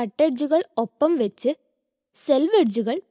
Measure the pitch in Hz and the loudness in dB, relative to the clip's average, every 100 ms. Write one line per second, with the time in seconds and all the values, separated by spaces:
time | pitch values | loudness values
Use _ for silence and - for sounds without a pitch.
0 | 226 - 311 254 294 311 - - 233 - | -4 0 0 0 0 0 0 -4 -6 -2
1 | 311 339 208 - 240 311 _ _ _ _ | 0 0 -2 -4 -4 -4 _ _ _ _
2 | _ - - 269 320 427 240 208 214 302 | _ -8 0 0 2 2 2 -2 -4 -6
3 | - | -4